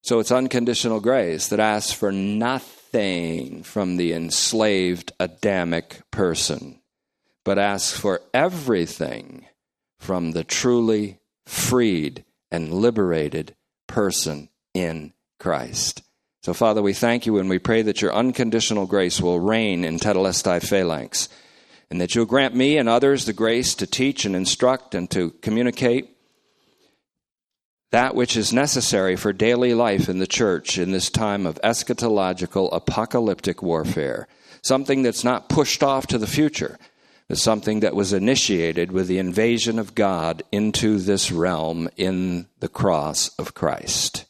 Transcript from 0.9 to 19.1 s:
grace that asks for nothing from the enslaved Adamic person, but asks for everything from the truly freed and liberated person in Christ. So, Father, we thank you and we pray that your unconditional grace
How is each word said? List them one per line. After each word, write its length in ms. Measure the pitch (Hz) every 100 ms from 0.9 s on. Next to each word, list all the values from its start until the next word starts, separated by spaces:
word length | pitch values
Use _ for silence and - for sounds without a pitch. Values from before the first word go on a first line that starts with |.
| 110
grace 460 | 107 131 90 80 -
that 120 | 107
asks 320 | 107 104 -
for 180 | - 101
nothing 1500 | 98 98 107 117 131 - - _ 120 101 90 85 82 65 82
from 340 | - 107 95 90
the 160 | 87
enslaved 1000 | 85 82 - - 113 107 98 90 87 - -
Adamic 800 | 90 - 104 95 85 82 - - -
person, 720 | - 92 80 - 73 - - _ _ _ _ _ _
but 140 | - 98
asks 380 | 101 98 - -
for 240 | 104 92 -
everything 1120 | 127 170 180 135 101 82 - 73 55 50 - - _ _ _ _ _
from 340 | - 92 85
the 120 | 82
truly 760 | 80 - 123 120 113 107 104 92 _ _ -
freed 800 | - - 123 117 87 73 67 - _ _
and 240 | 85 80
liberated 800 | 90 117 110 92 82 76 76 76 - _ _ -
person 640 | - 98 - - 73 - _ _
in 400 | 90 87 80 76 _ _ _
Christ. 600 | 92 76 60 - - - _ _ _ _
So, 120 | -
Father, 260 | 87 113 107
we 140 | 101
thank 320 | 98 117 120 113
you 120 | 104
and 120 | 95
we 80 | 92
pray 240 | - 113
that 180 | 107 98
your 140 | 101
unconditional 720 | 104 127 123 117 113 - 107 92
grace 340 | 101 90